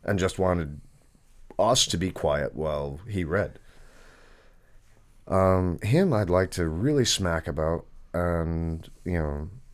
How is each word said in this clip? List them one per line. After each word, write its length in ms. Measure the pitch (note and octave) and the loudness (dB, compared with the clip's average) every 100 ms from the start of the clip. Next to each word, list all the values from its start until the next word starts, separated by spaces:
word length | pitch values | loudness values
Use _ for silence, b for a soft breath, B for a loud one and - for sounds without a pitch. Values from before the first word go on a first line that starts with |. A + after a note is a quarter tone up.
and 140 | - G2+ | -2 0
just 200 | F#2+ - | 0 0
wanted 440 | F#2 F2 D2+ D2 - - _ _ _ - - - | 0 0 -2 -8 -16 -20 _ _ _ -20 -16 0
us 280 | G#2+ B2+ - | 2 4 2
to 100 | F2 | 0
be 140 | F#2 | -2
quiet 440 | - D#2+ D2 C#2 | 0 0 0 -2
while 460 | G#1+ D#2 D2+ C#2+ C#2+ G#2 | -4 -4 -2 -4 -8 -6
he 160 | G#2 | -4
read. 340 | D#2+ F2+ F#2+ - b b b b b b b b b b b b b b - - - | 0 0 -2 -6 b b b b b b b b b b b b b b -20 -20 -2
Um, 520 | F#2+ F#2+ F#2 F#2 E2+ | 2 4 4 2 0
him 300 | G#2 C#3 F#3+ | 2 4 4
I'd 180 | A2+ F#2 | 2 2
like 200 | F2+ F#2 | 2 2
to 160 | - E2 | 0 -2
really 360 | D#2+ B2 D3 | 0 0 2
smack 420 | A#2 - F#2 E2 - | 2 2 0 0 -2
about 380 | D2+ D#2 E2 - - - | -2 0 -2 -6 -20 -8
and, 720 | F2 F2 E2+ E2 E2 E2 E2 - - | -2 0 0 0 -2 -2 -4 -8 -12
you 140 | - F2 | -4 -2
know 320 | D2+ D2 E2 A2 - | -2 -4 -8 -12 -20